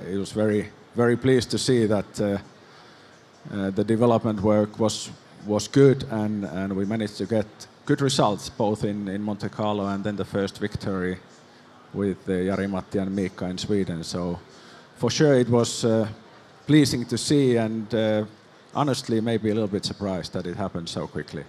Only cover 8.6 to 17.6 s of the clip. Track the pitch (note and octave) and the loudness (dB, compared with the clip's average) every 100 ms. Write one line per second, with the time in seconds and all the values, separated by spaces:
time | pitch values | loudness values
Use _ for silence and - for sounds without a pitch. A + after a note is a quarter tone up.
8.6 | G#2+ G#2+ G#2+ G#2 G2+ G2 G#2 G2+ G#2+ - | -2 0 -2 -4 -6 -6 -6 -6 -8 -4
9.6 | G#2+ G#2 G2 G2 G2+ G2+ F#2 G2+ G2 - | -2 -2 -2 -4 -4 -6 -4 -2 -4 -4
10.6 | G#2 - - F#2+ F2+ F#2 - - - - | -8 -6 -6 -4 -4 -6 -12 -20 -20 -20
11.6 | - - - G2 G2+ F2+ - F#2 F#2 F#2+ | -20 -20 -12 -4 -4 -4 -4 -2 0 -2
12.6 | G2 F#2+ F#2 G#2 F#2+ G2 F#2 - F2+ F2+ | -2 -4 -4 -4 -2 -2 -4 -4 -8 -6
13.6 | - G#2 F2+ E2 E2 F#2 F2 F2 - - | -2 -2 -2 -6 -6 -6 -4 -6 -10 -20
14.6 | - - - - A#2+ - D3+ C3 A2+ A#2+ | -20 -20 -20 -4 -2 4 6 6 4 2
15.6 | A#2 - A#2+ A2+ G#2+ G#2+ - - - - | 2 0 2 2 0 -6 -18 -20 -20 -10
16.6 | - D3+ C#3 C3 A#2 A#2 - D3 C3+ A#2 | 4 6 6 2 -2 -4 2 2 4 4